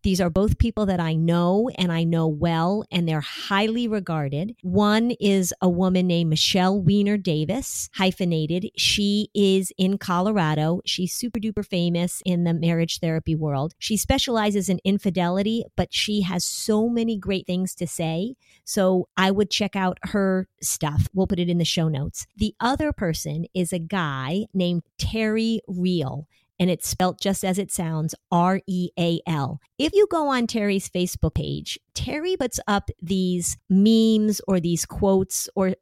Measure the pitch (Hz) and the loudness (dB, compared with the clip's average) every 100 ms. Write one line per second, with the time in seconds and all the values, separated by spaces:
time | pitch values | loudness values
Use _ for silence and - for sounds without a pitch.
0 | 202 185 180 175 214 - 233 214 202 180 | 0 0 2 2 2 2 0 0 0 2
1 | 165 160 165 170 175 196 240 - 180 165 | 0 2 2 4 4 2 0 0 0 0
2 | 165 165 160 147 170 165 170 208 - 185 | 2 2 2 0 0 2 2 0 -2 -2
3 | 165 156 139 - - 196 220 226 240 214 | 0 -2 -4 -8 -2 0 0 0 -2 -2
4 | 180 160 139 143 196 233 180 190 208 214 | -2 -4 -2 -4 -6 -8 -2 2 4 4
5 | 233 240 208 196 180 - 185 175 185 185 | 2 0 2 2 2 0 0 2 2 2
6 | 180 170 165 156 - 190 185 202 170 202 | 2 2 2 2 2 2 2 2 4 4
7 | 202 208 185 156 156 226 269 - - - | 4 0 0 0 0 -4 -6 -8 -8 -2
8 | 190 - 175 165 156 175 208 - - - | 0 0 0 0 0 -2 -4 -2 0 2
9 | 202 208 214 - 202 190 185 - 185 196 | 2 0 0 2 4 4 0 0 0 0
10 | - 175 196 214 156 151 156 180 - - | -2 0 0 2 2 2 0 0 -2 -4
11 | 180 - 247 226 214 214 202 180 175 170 | -4 -4 -6 -4 -4 -6 -4 0 0 0
12 | 175 - - 175 170 165 165 165 165 - | -2 -2 -2 0 2 2 2 0 0 -2
13 | 170 160 160 160 156 139 151 - - 214 | -2 -2 0 -2 0 -2 -4 -6 -4 -2
14 | - 269 - 226 214 202 190 180 190 196 | 0 0 0 0 0 0 0 0 0 0
15 | 202 175 175 185 202 226 - - 180 - | 0 0 0 0 0 -2 -4 -4 -4 -2
16 | - 208 185 180 - - - 214 226 233 | -2 0 0 -2 -4 -4 0 0 2 0
17 | 226 214 185 190 - 180 185 - 175 - | 0 -2 -2 -4 -2 -2 -2 -4 -6 -4
18 | 160 165 214 262 _ _ - - 185 185 | -2 -2 -4 -8 _ _ -6 0 2 2
19 | - - 190 196 208 - 202 202 185 - | 0 0 2 2 0 0 -2 -2 -2 -4
20 | - 208 190 185 190 _ - - 151 147 | -4 -2 0 0 -4 _ -8 -4 -2 0
21 | - 190 185 175 175 175 160 - 160 139 | 0 0 0 0 0 2 0 0 0 0
22 | 147 - - - 214 - 233 269 302 - | -4 -8 -14 -4 -4 -2 -2 0 -2 -2
23 | 180 156 156 151 165 185 175 185 165 196 | -2 -4 -4 -6 -6 -4 -2 -4 -4 -4
24 | 156 135 131 185 208 190 175 175 - - | -2 -4 -4 -4 -4 -2 0 -2 -4 -6
25 | - 226 220 220 226 226 - 180 180 175 | -4 -2 -2 0 0 -2 -4 -4 0 0
26 | 131 143 151 _ _ - 180 165 - - | -2 -6 -12 _ _ -2 0 0 -4 -2
27 | 185 - 196 196 190 185 190 - 165 160 | -2 0 -2 -2 -2 -2 -4 -4 -4 -2
28 | 156 - _ 175 180 196 - 180 180 - | -4 -6 _ 2 2 0 -2 -4 -4 -2
29 | 170 170 - 156 131 147 _ - 302 403 | -2 -2 -2 -4 -4 -8 _ -4 0 4
30 | 415 339 285 262 233 233 202 196 - 185 | 4 2 0 0 0 0 0 0 -2 -2
31 | 180 - 160 160 143 - - - _ - | -2 -2 0 0 -2 -6 -8 -12 _ -8
32 | - 285 349 370 254 - - 202 - - | -6 -4 -2 -2 -2 -4 -2 -2 -2 -8
33 | 170 190 185 180 175 - - 190 208 226 | -4 0 0 0 -4 -6 2 4 6 6
34 | 220 220 214 202 - 190 170 170 - - | 4 4 2 -2 -2 0 0 -2 -4 -2
35 | 202 190 196 - - - 190 185 | 2 2 2 -4 -6 -2 -2 -2